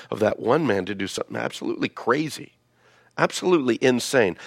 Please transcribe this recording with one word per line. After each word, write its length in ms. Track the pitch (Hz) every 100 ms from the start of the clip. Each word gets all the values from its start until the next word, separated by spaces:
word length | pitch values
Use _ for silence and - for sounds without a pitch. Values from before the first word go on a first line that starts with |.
| -
of 80 | -
that 180 | 104 -
one 260 | 101 151
man 220 | 139 98 92
to 80 |
do 140 | 98 95
something 280 | - - 117
absolutely 520 | 123 - - - -
crazy, 640 | - - 147 156 - - _ _ _ _ _ _ -
absolutely 600 | 170 - 185 175 127 113
insane, 540 | 131 123 - 135 98 82